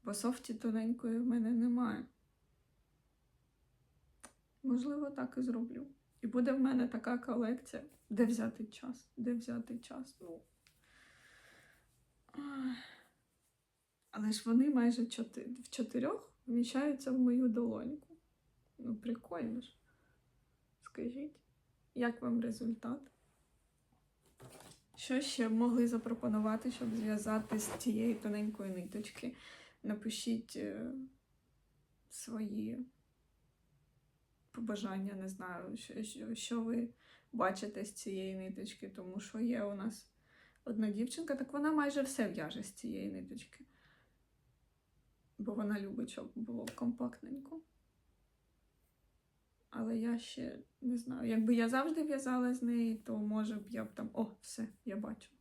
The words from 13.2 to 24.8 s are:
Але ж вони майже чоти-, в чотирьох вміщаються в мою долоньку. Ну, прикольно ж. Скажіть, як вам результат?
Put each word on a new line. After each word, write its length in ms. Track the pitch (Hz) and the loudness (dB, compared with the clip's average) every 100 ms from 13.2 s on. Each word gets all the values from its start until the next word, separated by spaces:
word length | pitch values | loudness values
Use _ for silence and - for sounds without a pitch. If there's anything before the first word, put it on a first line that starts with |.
| _ _ _ _ _ _ _ _ _ | _ _ _ _ _ _ _ _ _
Але 220 | - 214 | -2 0
ж 100 | 214 233 | 2 6
вони 240 | 233 277 | 6 8
майже 360 | 262 233 240 226 | 6 6 4 0
чоти-, 440 | - 226 - 247 247 | -2 -6 -6 -10 -10
в 40 | 240 | -10
чотирьох 640 | - 226 - 262 427 - _ - | -4 -2 0 0 -2 -8 _ -2
вміщаються 680 | 240 240 262 294 269 - | 2 2 2 2 0 0
в 60 | 254 | 4
мою 300 | 247 240 254 | 6 6 6
долоньку. 680 | 220 233 220 240 302 - 320 _ _ _ _ _ _ | 4 2 0 -4 -6 -10 -20 _ _ _ _ _ _
Ну, 160 | 233 | -6
прикольно 680 | 220 233 233 - 339 240 233 | -4 -2 -4 -4 -4 -2 -4
ж. 160 | 247 _ _ _ _ _ _ _ _ _ _ _ | -8 _ _ _ _ _ _ _ _ _ _ _
Скажіть, 580 | - - 240 254 294 - _ _ _ _ _ | -16 -6 -4 -4 -8 -10 _ _ _ _ _
як 280 | - 240 233 | 0 0 2
вам 180 | 247 233 | 0 2
результат? 600 | 233 220 233 226 233 269 - _ _ _ _ _ _ _ _ _ _ _ _ _ - - - - | 0 -2 -2 -4 -4 -6 -8 _ _ _ _ _ _ _ _ _ _ _ _ _ -20 -18 -20 -20